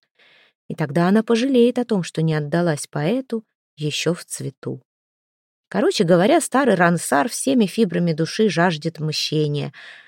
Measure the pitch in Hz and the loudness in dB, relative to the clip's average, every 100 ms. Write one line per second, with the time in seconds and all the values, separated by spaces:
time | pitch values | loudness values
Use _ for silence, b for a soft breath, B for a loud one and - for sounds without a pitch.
0 | b b b b b b - - 151 143 | b b b b b b -12 -6 -4 0
1 | 175 208 220 233 262 254 240 247 240 208 | 2 2 2 0 2 4 4 2 -2 -2
2 | 165 - 160 156 147 170 175 147 - 151 | -4 -2 -2 -2 -2 -2 0 -2 -6 -4
3 | 151 247 262 226 - _ _ - 147 - | -2 -2 -4 -8 -10 _ _ -8 -6 -4
4 | - 175 - - 135 - - 131 _ _ | -4 -4 -6 -12 -12 -10 -12 -12 _ _
5 | _ _ _ _ _ _ - 190 302 - | _ _ _ _ _ _ -8 -2 0 2
6 | 175 175 202 320 - 254 277 196 170 170 | 4 4 6 2 2 0 2 4 4 2
7 | - 277 254 - - 269 196 - 220 175 | 0 0 0 -4 0 2 2 2 0 0
8 | 175 156 160 - 220 160 175 156 165 165 | 0 0 -2 0 0 2 0 0 -6 -6
9 | 151 147 - 156 151 147 139 - B B | -6 -4 -4 -2 0 -2 -6 -10 B B